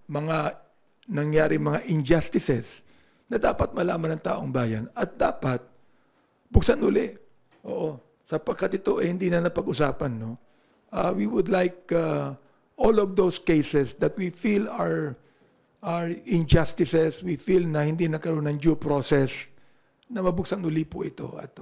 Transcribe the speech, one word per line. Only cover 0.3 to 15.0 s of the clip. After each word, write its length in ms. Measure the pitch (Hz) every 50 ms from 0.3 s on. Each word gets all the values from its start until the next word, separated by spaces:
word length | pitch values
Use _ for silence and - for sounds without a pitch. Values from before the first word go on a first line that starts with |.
| 160 151 151 147 - - - _ _ _ _ _ _ _ _
nangyari, 500 | - 196 143 147 151 151 156 156 151 156
mga 300 | 151 151 151 147 170 -
injustices 960 | - 175 156 143 127 170 160 - - - - - - 139 113 113 - - - - _ _ _ _ _ _ _ _ -
na 80 | 233 220
dapat 320 | 220 - 196 - - -
malaman 480 | - - 175 180 185 170 160 160 160 160
ng 40 | -
taong 240 | - 180 - - 139
bayan 400 | 127 131 120 113 113 110 120 -
at 240 | - - - - -
dapat 480 | - 170 160 - - - 135 127 123 - - _ _ _ _ _ _ _ _ _ _ _ _ _ _ _ -
buksan 320 | - - - - 240 - -
uli. 320 | 202 196 202 - - - - - - _ _ _ _ _ _ -
Oo. 320 | - - - 175 156 147 120 - _ _ _ _
Sapagkat 560 | - 160 156 - - - - 190 190 - 196 -
ito, 160 | - - -
eh, 80 | -
hindi 240 | 170 175 185 190 180
na 160 | 175 170 170
napag-usapan, 720 | 175 170 175 - - 165 120 151 139 127 - 156 139 120 110
no? 160 | 110 113 117 - _ _ _ _ _ _ _ _ _ _
Ah, 240 | - 185 180 175 185
we 160 | 190 208 214
would 160 | 233 214 180
like, 400 | 165 190 185 180 175 - - - - 170
ah, 400 | 170 165 160 151 147 143 139 135 - _ _ _ _ _ _ _
all 240 | - - 220 226 214
of 160 | 202 196 190
those 240 | 185 190 180 165 -
cases 560 | - - 160 151 143 - - 147 139 120 - - 165
that 160 | 151 - -
we 160 | 185 175 165
feel 320 | - - 220 208 202 208
are, 480 | 214 - 180 175 170 165 165